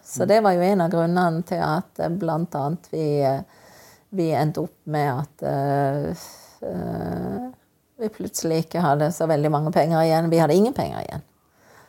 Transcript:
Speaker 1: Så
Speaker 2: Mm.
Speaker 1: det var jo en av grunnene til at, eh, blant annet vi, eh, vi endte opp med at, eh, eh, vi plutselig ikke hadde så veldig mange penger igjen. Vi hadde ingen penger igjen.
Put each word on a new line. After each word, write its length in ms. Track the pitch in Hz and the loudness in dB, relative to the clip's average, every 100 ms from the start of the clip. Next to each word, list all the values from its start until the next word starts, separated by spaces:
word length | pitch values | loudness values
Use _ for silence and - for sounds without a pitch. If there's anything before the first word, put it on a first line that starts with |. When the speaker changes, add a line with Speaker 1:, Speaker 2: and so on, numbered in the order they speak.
Speaker 1:
Så 200 | - 131 | -10 -4
Speaker 2:
Mm. 40 | 180 | 2
Speaker 1:
det 160 | 214 | 4
var 80 | 208 | 4
jo 80 | 175 | 4
en 200 | 180 202 | 2 2
av 100 | 165 | 2
grunnene 540 | 170 165 180 180 160 - | 2 2 2 2 0 -4
til 120 | 175 | -2
at, 380 | 156 156 - - | 0 -2 -4 -6
eh, 100 | 165 | -4
blant 460 | 175 165 160 170 147 | -2 -2 -2 -4 -4
annet 320 | 139 170 - | -4 -6 -8
vi, 300 | 160 151 147 | -4 0 2
eh, 200 | 135 135 - - - - - - _ | 2 0 -6 -20 -20 -20 -20 -20 _
vi 200 | 190 165 | -2 0
endte 260 | 139 151 - | 2 0 -2
opp 100 | 165 - - | -6 -10 -6
med 340 | 151 143 127 | -2 0 -2
at, 240 | 147 _ | -6 _
eh, 720 | 139 143 139 139 139 143 156 175 - - - _ | -4 -2 0 2 0 0 -4 -6 -12 -20 -20 _
eh, 880 | - 175 170 170 170 175 180 202 254 - _ _ _ - | -10 -8 -6 -6 -6 -6 -6 -8 -10 -14 _ _ _ -10
vi 80 | 220 | -8
plutselig 540 | - 196 - 165 160 165 | -6 -8 -4 -2 -2 -2
ikke 160 | 165 | 0
hadde 300 | 170 147 151 | 2 2 2
så 160 | - 165 | 0 0
veldig 240 | 151 151 | 2 2
mange 200 | 147 156 | 0 2
penger 260 | 156 156 160 | 2 2 2
igjen. 300 | 165 160 165 | 4 2 4
Vi 80 | 165 | 4
hadde 160 | 156 175 | 4 4
ingen 180 | 226 | 4
penger 260 | 226 90 52 - | 0 -4 -6 -10
igjen. 160 | - - _ _ _ _ - | -12 -14 _ _ _ _ -20